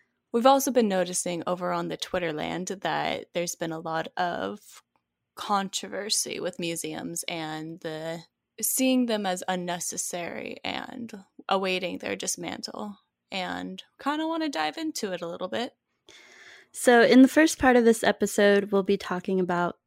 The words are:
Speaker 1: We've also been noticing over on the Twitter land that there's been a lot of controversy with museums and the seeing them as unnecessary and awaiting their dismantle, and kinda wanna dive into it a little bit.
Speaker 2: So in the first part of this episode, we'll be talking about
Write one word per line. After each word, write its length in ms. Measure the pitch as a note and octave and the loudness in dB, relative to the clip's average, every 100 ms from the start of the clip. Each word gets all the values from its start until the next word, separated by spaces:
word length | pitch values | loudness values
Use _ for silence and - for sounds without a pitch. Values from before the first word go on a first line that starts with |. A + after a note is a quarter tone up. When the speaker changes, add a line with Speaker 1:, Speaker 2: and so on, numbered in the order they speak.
| _ _ _ | _ _ _
Speaker 1:
We've 140 | A#3 B3+ | 4 6
also 240 | C#4 C#4 | 6 4
been 160 | B3 A3 | 2 4
noticing 560 | F#3+ F3 F3+ F3+ E3+ - | 2 0 -4 -4 -4 -4
over 260 | F3+ F3+ | -4 -4
on 160 | F3 E3+ | -4 -4
the 80 | - | -8
Twitter 360 | - F#3 E3+ | -6 -4 -4
land 360 | D3+ E3 E3 F3+ F#3+ | -4 -6 -6 -6 -6
that 440 | E3 D3+ D#3 - - | -4 -2 -2 -4 -6
there's 220 | F3 E3+ - | -6 -6 -6
been 160 | E3 | -6
a 80 | D#3+ | -6
lot 280 | E3 D#3+ D#3+ - | -4 -4 -4 -4
of 680 | F3 - G3 G#3 - - _ _ _ _ _ | -4 -4 -6 -8 -16 -20 _ _ _ _ _
controversy 1040 | - - G3+ G3 - G3 F#3+ G#3 - - - | -12 -2 -2 -2 -8 -8 -8 -4 -4 -4 -6
with 220 | F3 - | -6 -6
museums 640 | E3+ E3 D#3 D#3 E3 E3+ - | -6 -6 -8 -8 -8 -8 -8
and 540 | E3+ D#3 D#3 D#3+ E3 | -8 -8 -8 -10 -10
the 400 | E3 D#3 D#3+ E3 - _ _ - | -10 -8 -8 -10 -14 _ _ -8
seeing 460 | A3 - C4 B3+ A#3+ | -4 0 2 2 2
them 200 | G#3+ G3 | -2 -2
as 160 | F3+ - | -4 -4
unnecessary 1120 | F3+ F3 F3 - F3 - F3 E3+ - - - | -4 -4 -6 -6 -6 -6 -8 -8 -8 -10 -10
and 600 | - - - - A3+ G3+ - - - | -8 -8 -8 -10 -12 -14 -20 -10 -2
awaiting 500 | G3 F#3+ F#3 F3+ F3+ | 0 0 -2 -4 -6
their 160 | - | -6
dismantle, 840 | G3 G3 - E3+ - - - G#3+ G3 _ _ _ | -6 -6 -6 -8 -10 -10 -10 -12 -14 _ _ _
and 500 | G3 F3+ F3+ F#3 F#3 - - | -8 -6 -8 -8 -12 -18 -10
kinda 280 | C#4 D4+ D#4+ | -6 -4 -4
wanna 240 | E4 D#4 | -4 -4
dive 260 | D#4 D#3 E4 | -4 -4 -4
into 360 | D#4+ - G3+ | -8 -6 -6
it 100 | F3 | -6
a 40 | E3+ | -8
little 220 | F3+ F#3 | -8 -6
bit. 260 | A3 B3+ - _ _ _ - - - - - _ | -6 -6 -10 _ _ _ -20 -20 -20 -20 -20 _
Speaker 2:
So 300 | - - A#3+ | 2 6 8
in 200 | A3+ B3 | 10 10
the 60 | C4 | 10
first 300 | D4 D#4+ - | 8 4 4
part 160 | C4 | 6
of 100 | B3 | 6
this 200 | A3+ A3+ | 6 6
episode, 640 | G3 - G3+ - G3+ G3+ G3+ | 2 2 0 4 6 6 4
we'll 140 | G3 | 0
be 120 | F#3+ G3+ | 2 0
talking 440 | - F3+ - F#3+ | -2 -4 0 0
about 380 | F3+ F3 F3 - | 0 0 -2 -4